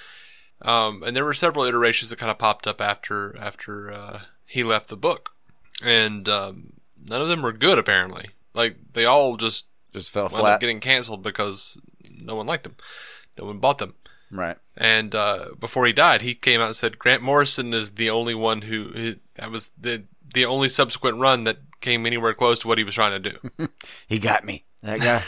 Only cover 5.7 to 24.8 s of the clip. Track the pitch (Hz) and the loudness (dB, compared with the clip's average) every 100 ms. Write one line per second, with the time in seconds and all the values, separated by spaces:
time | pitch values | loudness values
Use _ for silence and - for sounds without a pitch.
5.7 | - 123 113 110 104 98 104 98 95 - | -4 2 4 4 -2 -2 -2 -4 -10 -20
6.7 | - _ - - 117 160 170 127 110 151 | -20 _ -20 -8 -4 -2 -2 -2 2 4
7.7 | 156 110 95 92 90 95 - _ 117 117 | 4 4 2 0 -6 -16 -20 _ -2 -2
8.7 | - - 117 117 143 139 113 113 - - | -2 -8 2 6 6 4 2 -2 -2 -6
9.7 | _ - 98 85 104 98 110 107 104 120 | _ -18 -14 -6 -4 -2 2 4 4 2
10.7 | 110 120 131 113 101 101 98 101 98 - | -2 2 2 0 -6 -6 -4 -4 -4 -10
11.7 | - - _ - - - 110 107 160 143 | -12 -20 _ -20 -18 -10 -8 -4 -6 -8
12.7 | - - - - - - - 101 101 131 | -20 -20 -20 -20 -20 -20 -14 -12 0 0
13.7 | 139 98 - - - _ 98 85 85 _ | 0 -6 -12 -20 -20 _ -8 -6 -8 _
14.7 | - 113 110 107 107 104 95 - - 120 | 0 4 4 2 0 0 -2 -6 -12 -6
15.7 | 131 123 113 165 117 120 117 135 120 113 | 0 2 6 4 4 0 -2 2 2 2
16.7 | 113 117 - 123 131 127 143 139 - 120 | -2 -4 0 2 2 2 2 4 0 -2
17.7 | 113 104 104 113 113 117 113 110 107 107 | -4 -4 -2 0 0 -2 0 0 0 -4
18.7 | 110 101 110 113 101 - - 110 113 - | -8 -8 -8 -8 -8 -16 -16 -10 -8 -8
19.7 | - 120 117 98 - 139 127 123 135 135 | -8 -8 -8 -10 -20 -4 0 2 2 2
20.7 | - 127 - 131 113 131 123 110 110 - | 2 2 2 0 2 4 4 2 -4 -10
21.7 | - - 120 117 117 113 107 120 113 113 | -8 -2 0 0 0 0 2 2 2 2
22.7 | 110 101 107 104 98 98 - - - 160 | 0 0 0 0 0 -6 -10 -14 -8 -10
23.7 | - - - - 110 110 110 104 98 - | -10 -20 -20 -6 -2 0 0 -2 -12 -16
24.7 | _ | _